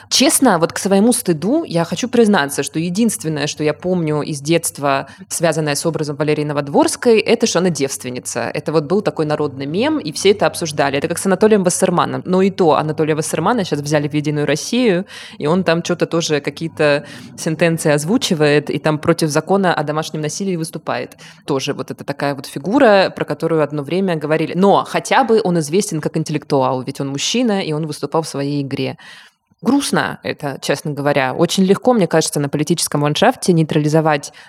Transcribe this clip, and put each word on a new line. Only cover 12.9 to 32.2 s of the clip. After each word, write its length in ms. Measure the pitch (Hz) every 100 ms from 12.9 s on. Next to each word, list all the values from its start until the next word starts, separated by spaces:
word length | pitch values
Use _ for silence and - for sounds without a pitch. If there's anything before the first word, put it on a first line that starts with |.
| 151 151
Вассермана 500 | 151 156 160 175 240
щас 160 | 175 147
взяли 280 | 143 151 147
в 60 | 151
«Единую 320 | 147 147 147
Россию», 580 | 151 - 233 240 175 196 - - -
и 80 | 147
он 180 | 185
там 200 | 175 165
чё-то 240 | 170 175 165
тоже 340 | 165 160 147
какие-то 640 | 143 - 165 - 151 143 - - - -
сентенции 540 | 170 156 170 165 160
озвучивает, 800 | 147 151 254 - 160 151 147 -
и 80 | -
там 180 | 156 151
против 320 | 170 165 160
закона 460 | 147 156 196 185 -
о 80 |
домашнем 380 | 151 147 160 160
насилии 340 | 147 - 196 170
выступает. 640 | 160 160 - 120 127 - - - -
Тоже 280 | 135 135
вот 180 | 131 131
это 120 | 113
такая 300 | - - 143
вот 140 | 135 -
фигура, 640 | 147 143 269 247 196 170 -
про 100 | 160
которую 360 | 147 165 160
одно 220 | 143 151
время 320 | 139 180 196 160
говорили. 380 | 147 156 151 170
Но 280 | 196 151 -
хотя 380 | 175 - 214
бы 160 | 233 220
он 160 | 180 175
известен 340 | 147 180 202 156
как 160 | 147 160
интеллектуал, 640 | 156 151 - 143 127 131
ведь 200 | 127 -
он 80 | 139
мужчина, 520 | 139 - 226 240 196
и 100 | 156
он 120 | 151 160
выступал 380 | 147 143 160
в 40 | 156
своей 360 | 143 143 143
игре. 340 | 139 139 131 143 - - - _ _ _
Грустно 580 | 190 277 - 170 101 -
это, 340 | - - 143 131
честно 300 | - 139 156
говоря. 440 | 139 143 143 131 127
Очень 300 | - - 190
легко, 280 | 196 -
мне 140 | 240 180
кажется, 320 | 160